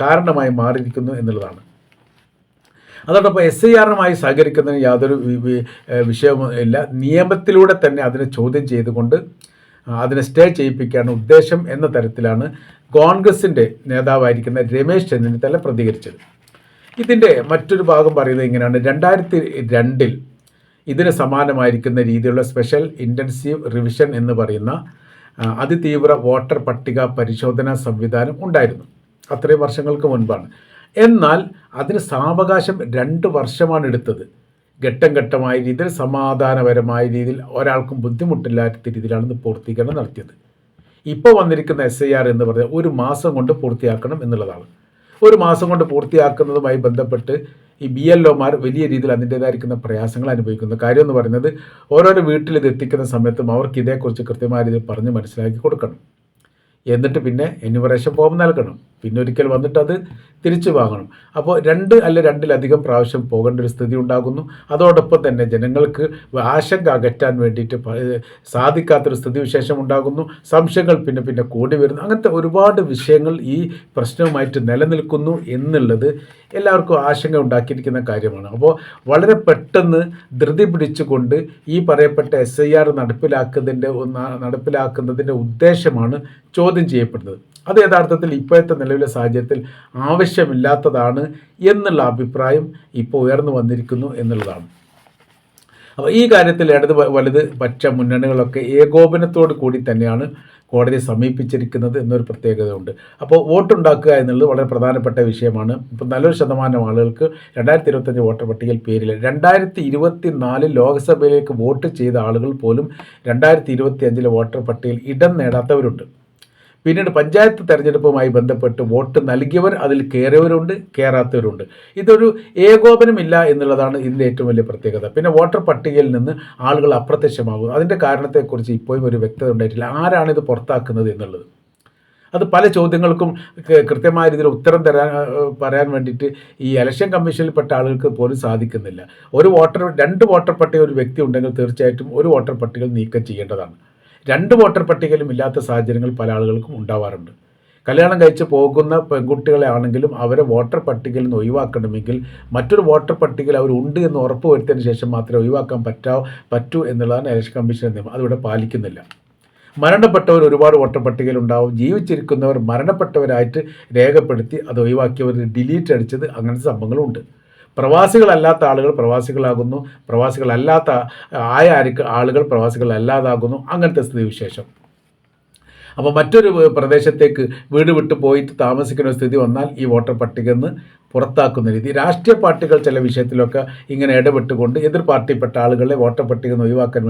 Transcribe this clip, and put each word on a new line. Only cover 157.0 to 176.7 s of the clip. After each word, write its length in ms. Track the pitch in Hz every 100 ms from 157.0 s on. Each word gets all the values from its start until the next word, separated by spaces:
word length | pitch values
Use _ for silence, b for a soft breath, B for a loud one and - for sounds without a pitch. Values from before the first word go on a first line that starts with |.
| 117 123 139
ഇലക്ഷൻ 200 | 117 107 127
കമ്മീഷന്റെ 360 | 117 117 117 104
നിയമം. 160 | 101 131
അതിവിടെ 220 | 123 123 120
പാലിക്കുന്നില്ല. 520 | 110 113 117 101 - - - _ _ b b b 143
മരണപ്പെട്ടവർ 580 | 151 202 220 175 - 165 151
ഒരുപാട് 260 | 143 151 151
വോട്ടർ 180 | 127 131 123
പട്ടികയിൽ 300 | 117 127 127
ഉണ്ടാവും. 280 | 120 120 123 117
ജീവിച്ചിരിക്കുന്നവർ 800 | 131 202 - 151 - 131 135 131 113
മരണപ്പെട്ടവരായിട്ട് 920 | 120 156 185 160 151 131 123 120 156 156 B B 123
രേഖപ്പെടുത്തി 600 | 131 147 131 113 113 156 -
അത് 80 | 120
ഒഴിവാക്കിയവർ 500 | 117 131 123 131 127 123 113 110
ഡിലീറ്റ് 340 | 127 170 165 127
അടിച്ചത് 320 | 110 131 151 117
അങ്ങനത്തെ 300 | 113 123 143
സംഭവങ്ങളുണ്ട്. 500 | 107 110 135 139 - - b b b b -
പ്രവാസികളല്ലാത്ത 840 | 135 160 196 226 202 165 160 156 143
ആളുകൾ 200 | 135 143 139
പ്രവാസികളാകുന്നു, 800 | 117 123 123 135 127 120 120 139 139 B -
പ്രവാസികളല്ലാത്ത 800 | 117 127 131 127 117 143 160 160 123 120 B B 147 117 131
ആയ 100 | 170 147
ആർക്ക് 260 | 127 127 120 117
ആളുകൾ 240 | 127 135 147
പ്രവാസികളല്ലാതാകുന്നു, 1080 | 120 117 117 120 110 117 135 127 117 120 135 139
അങ്ങനത്തെ 300 | 175 165 139 117
സ്ഥിതിവിശേഷം. 580 | 120 110 - 101 - - _ _ _ _ _ _ _ _ _ b b b -
അപ്പോൾ 140 | 139 151
മറ്റൊരു 320 | 147 226 202 170 156